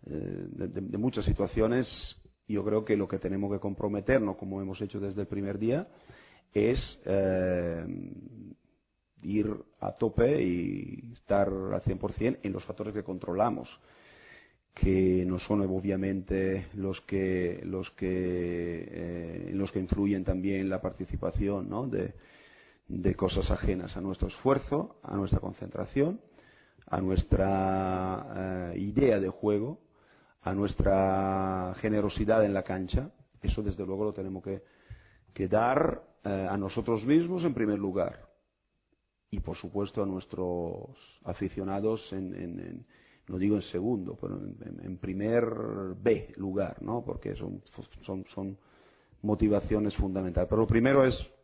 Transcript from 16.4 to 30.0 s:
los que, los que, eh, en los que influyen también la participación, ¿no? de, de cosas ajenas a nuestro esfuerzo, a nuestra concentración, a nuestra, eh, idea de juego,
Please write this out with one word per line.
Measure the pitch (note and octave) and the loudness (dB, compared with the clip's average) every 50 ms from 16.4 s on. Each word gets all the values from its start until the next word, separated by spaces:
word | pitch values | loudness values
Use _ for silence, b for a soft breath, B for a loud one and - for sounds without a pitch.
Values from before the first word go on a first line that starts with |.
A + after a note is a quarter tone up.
| F#2+ F#2+ F#2+ G2 F#2+ E2+ - | 2 2 0 -2 -4 -6 -8
los | G#2+ F#2+ G2 F#2+ - | -4 -4 -4 -4 -4
que, | - - G2+ G2 F#2+ F#2 F#2 F#2 F2+ F2 F2+ F#2 - | -6 -2 0 0 2 2 2 2 0 0 -2 -4 -6
los | F2+ F#2 F#2 F2+ - _ - | -6 -6 -6 -6 -8 _ -4
que, | G2 F#2 | -2 -2
eh, | F#2 F#2 F#2 F2+ F2+ F2+ F2 F2 F2 F2 F2 F2 E2+ E2 E2+ - - E2 E2+ E2+ F2 E2+ E2+ E2 E2 F2 F2 F2+ | 0 0 0 0 0 0 -2 -2 -2 -2 -4 -4 -4 -6 -8 -8 -10 -8 -8 -6 -6 -8 -8 -8 -8 -8 -8 -4
en | F#2 F#2+ | -2 -2
los | G2 F#2+ - | -2 -2 -2
que | G2+ | -4
influyen | F#2 F2+ - - G2+ G2+ G2+ F#2+ F#2 | 0 0 2 2 4 2 2 2 2
también | F#2 F#2 F#2 F#2 G2 G2 F#2+ F#2+ F#2+ | 0 -2 0 0 0 0 0 0 0
la | F#2+ F#2 | -2 -2
participación, | - F#2+ F2+ - F#2 - - - - F2+ - - G#2 G2 G2+ G2 F#2+ - | -2 -4 -6 -6 -10 -8 -6 -4 -4 -2 0 0 0 0 0 -2 -4 -4
¿no? | - G#2+ B2+ | -4 -4 -4
de, | C3 A2+ G2+ F#2+ G2 - B B B B B B B B B B B B B B _ | -2 -2 -2 -2 -4 -6 B B B B B B B B B B B B B B _
de | F#2+ F#2+ F2+ F#2+ F#2 | -8 0 2 2 2
cosas | - F#2+ F#2 - F#2+ F#2 - | 4 2 2 2 2 2 2
ajenas | F#2+ F#2 - - F#2+ F2+ F2+ F#2+ - F#2+ | 0 2 2 0 0 0 -2 -6 -6 -6
a | |
nuestro | F#2 G2 F#2 - - F#2 | -4 -4 -2 -2 -2 -2
esfuerzo, | - - - B2+ C3+ B2+ - - C#3+ D3 F3 A3 - - - | -2 0 4 4 4 4 2 0 0 0 0 -2 -8 -16 -12
a | - - G2 | -6 -2 -2
nuestra | G2 F#2+ - - | 2 2 2 2
concentración, | - F#2+ F#2+ - G2 F#2+ - - G2 G2+ - C3+ C#3 D#3+ F#3+ A3+ - - b b b b b b b b b b b | 2 -2 -8 -8 -10 -10 -6 -6 -8 -2 2 2 2 2 2 -4 -8 -16 b b b b b b b b b b b
a | - - - | -2 -2 0
nuestra, | F#2+ F#2 F#2+ F2+ - - - F#2 F#2+ G2 G2 F#2+ F#2+ F#2+ F#2+ F#2+ F#2+ F#2+ F#2 F#2 F#2 F#2 F#2+ F2+ - - G#2+ G2 F#2 F#2+ F#2 F#2 F2+ E2+ F2 | 2 2 2 2 4 4 4 4 4 4 4 4 2 2 2 2 2 0 0 0 0 -2 -4 -4 -6 -8 -6 -6 -4 -4 -4 -4 -4 -4 -4
eh, | F#2 | -4
idea | F#2+ G2+ G2+ A#2 C#3 C3 A2+ G2+ | -4 0 2 4 6 6 6 4
de | G2 F#2 | 2 0
juego, | - - - G#2+ G#2 G#2 G#2+ C3 - - _ _ b b | -2 0 2 2 2 2 2 -2 -6 -10 _ _ b b